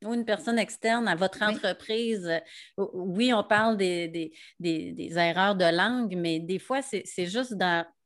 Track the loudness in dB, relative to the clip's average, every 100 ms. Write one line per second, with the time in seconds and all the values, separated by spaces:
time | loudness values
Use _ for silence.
0 | -6 -4 -2 -2 0 0 0 -2 0 2
1 | 2 2 0 2 0 0 -2 -4 -4 -2
2 | 0 -2 -2 -2 -4 -20 -14 -6 -6 -4
3 | -4 0 2 4 4 4 4 2 2 0
4 | -4 -6 -8 -10 -20 -6 -2 -2 -4 -8
5 | -4 0 2 4 2 4 4 4 2 2
6 | -2 -2 0 -2 -2 -4 -2 -4 -4 -6
7 | -6 -6 -4 -2 -4 0 2 2 -2 _